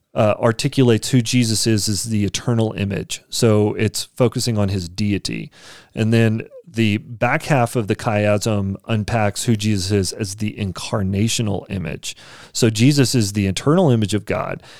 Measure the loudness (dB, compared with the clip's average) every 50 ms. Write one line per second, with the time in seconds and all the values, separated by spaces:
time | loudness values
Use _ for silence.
0 | _ _ -2 0 2 2 2 2 2 0 0 2 -2 -2 2 4 4 4 4 2
1 | 2 2 2 2 2 2 2 2 2 2 0 0 2 2 0 0 0 -2 -4 -4
2 | -4 -2 -2 0 0 0 -2 -4 -2 0 0 2 2 0 0 -2 -4 -4 -4 -4
3 | -6 -8 -10 -12 _ -10 -4 0 2 4 4 4 4 2 0 0 -2 -2 -2 -4
4 | -10 -8 _ 0 0 0 0 -2 -4 -2 0 0 0 0 0 -2 -4 -6 -6 -4
5 | -2 -2 -2 -2 -4 -6 -8 -8 -10 -12 _ -20 -20 -20 -20 -20 -20 _ -4 -2
6 | 0 2 4 4 4 4 2 0 -4 -8 -14 -20 -20 -10 -2 0 2 2 2 0
7 | -4 -6 -8 -2 -2 0 0 0 0 0 2 2 2 2 0 -2 -2 -2 -2 -2
8 | -2 -2 0 0 2 2 2 2 0 0 -2 -2 -2 -2 -4 -6 _ -4 -2 -2
9 | -2 -2 -2 0 0 0 -2 -2 -2 0 0 0 0 0 -2 -2 -2 0 0 0
10 | 0 0 -4 -6 -8 -8 -6 -6 -6 -6 -4 -4 -6 -6 -6 -6 -8 -6 -4 -2
11 | -2 0 0 0 0 0 0 -2 -2 -2 -4 -6 -6 -8 -8 -6 -6 -6 -8 -10
12 | -10 -12 -14 -14 -18 -20 -20 -20 -20 -10 -4 0 2 2 4 4 4 4 6 4
13 | 2 2 2 0 0 0 0 0 0 0 -2 -2 0 2 2 4 4 4 4 2
14 | 2 0 -2 -4 -4 -2 -4 -4 -4 -6 -8 -10 -12 -16 -20 -20